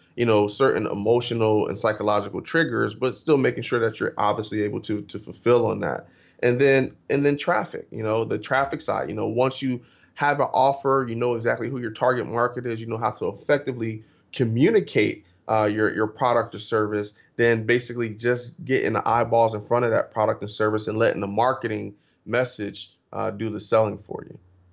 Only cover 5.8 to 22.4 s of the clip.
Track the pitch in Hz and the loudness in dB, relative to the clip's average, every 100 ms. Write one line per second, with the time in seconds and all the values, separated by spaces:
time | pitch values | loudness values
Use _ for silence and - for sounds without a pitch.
5.8 | 87 65 - _ _ _ 123 123 139 135 | -2 -4 -8 _ _ _ 0 4 6 4
6.8 | 131 - - 139 143 143 - 175 - - | 2 -4 -2 0 2 0 0 -2 -2 -8
7.8 | - 113 110 110 110 107 - 131 139 - | -12 -6 -2 0 0 -4 -2 0 0 -4
8.8 | - 104 69 107 107 113 131 131 135 123 | -4 -4 -4 -4 -2 2 0 0 -4 -4
9.8 | - _ _ - 143 143 127 - 135 139 | -8 _ _ -4 0 2 2 4 2 2
10.8 | 135 139 123 113 123 117 117 120 117 131 | 2 2 0 -2 0 0 0 -2 -2 -6
11.8 | 117 110 127 123 - 117 120 127 120 113 | -6 -2 0 0 -2 0 0 -2 -6 -6
12.8 | 113 113 113 - 98 101 - 143 139 123 | -6 -4 -4 -2 -6 -4 0 0 0 -6
13.8 | 113 107 - _ _ - 117 117 165 226 | -6 -8 -12 _ _ -2 0 4 4 4
14.8 | 165 120 107 - - _ - 110 107 107 | 2 2 0 -2 -12 _ -2 2 2 2
15.8 | 107 - 107 - 127 120 113 107 - 113 | 0 0 -2 0 2 2 0 -6 -2 0
16.8 | 107 104 104 - _ - 117 113 110 120 | 0 -2 -4 -10 _ 2 2 4 2 0
17.8 | 123 120 113 104 120 120 110 - 120 131 | 0 -6 -6 -4 -2 -2 -4 -12 -2 0
18.8 | 95 110 - 117 113 117 113 104 104 120 | 0 0 0 0 2 4 4 0 -2 0
19.8 | 120 107 - 113 107 107 104 - 107 107 | 2 0 0 0 0 0 -6 -2 0 0
20.8 | 110 110 113 - 101 104 123 131 113 104 | -2 0 2 0 -2 0 0 0 -4 -6
21.8 | 104 - _ _ - 120 | -8 -14 _ _ -4 -2